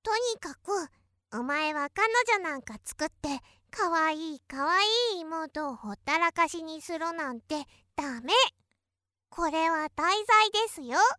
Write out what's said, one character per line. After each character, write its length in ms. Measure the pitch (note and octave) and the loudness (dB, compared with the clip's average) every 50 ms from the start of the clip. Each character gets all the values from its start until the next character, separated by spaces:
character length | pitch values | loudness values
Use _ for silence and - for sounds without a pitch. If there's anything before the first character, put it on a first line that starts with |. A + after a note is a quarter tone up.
と 140 | _ A4 G#4+ A4+ B4 A#4+ A4+ | _ 0 0 0 0 -2 -2
に 60 | - | -4
か 160 | - - C4+ | -8 -14 -14
く、 340 | _ _ - G4+ F#4+ E4 - _ _ _ _ _ _ _ _ - | _ _ -2 -2 -2 -2 -6 _ _ _ _ _ _ _ _ -8
お 100 | A3 A#3+ | -6 -4
前 300 | C4 C#4+ D4+ D#4 D4+ D4+ | -2 -2 0 0 -2 -2
は 160 | D4+ C#4+ C#4+ _ | -2 -4 -4 _
彼 180 | - G#4 A4 A4+ A#4+ B4 B4 G#4+ | 0 2 2 4 2 2 2 0
女 20 | G4+ | 0
な 180 | F4+ D#4+ D4 | 0 -4 -6
ん 40 | C4+ | -6
か 180 | - - G#3+ - _ | -8 -12 -16 -12 _
作 220 | - - - D4+ | -14 -6 -4 -4
っ 40 | D#4+ | -6
て、 320 | _ _ - D4 C#4 C4 - - _ _ _ _ | _ _ -6 -6 -6 -6 -10 -16 _ _ _ _
可 240 | - - G4+ F4 E4 E4 D#4 | -4 -2 0 0 2 2 2
愛 300 | D#4+ D#4 D#4 E4 D#4+ D4+ | 2 0 -2 -6 -8 -8
い 60 | C4 _ | -10 _
可 260 | _ C4+ C4+ C#4 D#4 F4 | _ -6 -2 0 2 4
愛 140 | F#4+ G4+ G#4+ A4 A#4 B4 A#4 G4+ | 4 4 4 2 2 2 0 -2
い 20 | F4 | -4
妹 500 | D#4+ D#4 E4 D#4+ D#4+ - _ D4+ D4+ C#4+ | -6 -6 -6 -6 -6 -6 _ -6 -6 -6
を 60 | B3 | -6
ほ 160 | - - G#3 | -8 -10 -10
っ 80 | G3+ _ _ | -10 _ _
た 140 | C#4 D4 | -2 0
ら 140 | E4 E4+ E4+ | 2 2 2
か 160 | - - E4+ | 2 2 0
し 160 | D#4 - E4+ D#4+ | 0 0 -8 -8
に 180 | D#4+ D#4+ D#4 | -10 -12 -12
す 160 | - - E4+ | -8 -8 -6
る 140 | D#4+ D#4+ E4 | -4 -4 -4
な 220 | E4+ E4 D4+ C4+ B3 | -4 -4 -6 -6 -6
ん 80 | A#3 | -10
て 260 | _ _ D#4 D4+ C#4 _ _ _ _ _ _ | _ _ -6 -6 -6 _ _ _ _ _ _
ダ 260 | - C#4+ C#4 B3+ A#3 | -6 -6 -6 -8 -8
メ。 120 | A#3+ C#4 G4 B4 C5 - _ _ _ _ _ _ _ _ _ _ _ _ _ _ _ _ | -2 4 6 6 6 4 _ _ _ _ _ _ _ _ _ _ _ _ _ _ _ _
こ 220 | - - E4+ D#4 | -4 -2 -2 0
れ 180 | D4+ D#4+ D#4+ E4 | 2 2 2 2
は 200 | E4 D#4 D#4 D4 | 0 0 -2 -4
大 360 | _ - D4+ F4 G4 G#4+ G#4 | _ -2 0 2 2 0 4
罪 260 | G#4 A4 G#4+ A4 G#4 | 6 6 6 6 6
で 160 | F#4+ G#4 A4+ A4 | 2 0 0 0
す 120 | - - | -4 -10
よ。 160 | C4+ A#3 B3 E4+ G#4 A#4+ C#5 | -8 -2 4 4 4 4 4